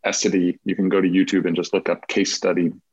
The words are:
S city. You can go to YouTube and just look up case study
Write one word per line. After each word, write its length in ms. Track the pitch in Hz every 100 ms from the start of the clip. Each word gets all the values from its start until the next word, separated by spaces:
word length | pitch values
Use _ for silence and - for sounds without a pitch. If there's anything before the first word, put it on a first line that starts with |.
| 98
S 160 | 101
city. 360 | 104 92 90 -
You 100 | -
can 140 | 92 95
go 140 | 95
to 80 | 95
YouTube 360 | 92 92 95 90
and 80 |
just 200 | 85 85
look 160 | 95 -
up 180 | - -
case 260 | - 95
study 380 | - 95 87 85 - _